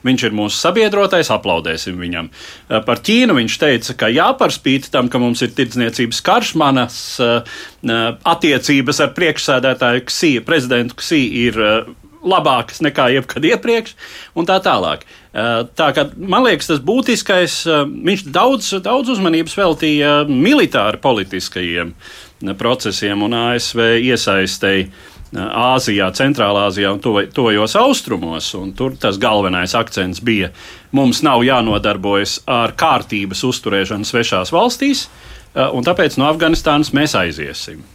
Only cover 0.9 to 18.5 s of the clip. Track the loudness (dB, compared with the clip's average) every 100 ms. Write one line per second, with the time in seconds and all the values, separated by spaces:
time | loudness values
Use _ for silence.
0.9 | 2 2 2 2 0 0 -2 -2 -6 -6
1.9 | -8 -6 -8 -10 -14 -20 -20 _ -2 0
2.9 | -2 2 2 4 2 0 0 2 2 -2
3.9 | -2 0 2 2 2 0 0 -2 -2 0
4.9 | -2 0 0 0 0 -2 -2 -2 -2 -4
5.9 | -2 -4 -2 2 2 2 0 2 2 -2
6.9 | -6 -12 -2 0 0 -2 -16 -18 -10 -4
7.9 | -2 -2 -2 -2 2 2 2 2 0 0
8.9 | 0 -2 0 -2 0 0 0 0 0 0
9.9 | 0 -4 -2 0 0 0 -2 2 0 -2
10.9 | -6 -2 0 0 0 0 2 2 2 -2
11.9 | -18 -20 -8 0 2 2 0 -2 -4 -2
12.9 | 2 2 2 -2 -2 0 0 0 -2 -2
13.9 | -18 -20 -20 -10 -4 0 2 2 0 0
14.9 | -4 -10 -20 _ -4 -2 -2 -4 0 0
15.9 | 2 -2 -6 -2 2 4 2 0 -2 0
16.9 | 0 0 -2 2 2 2 -2 0 0 0
17.9 | -2 -2 -2 -2 2 2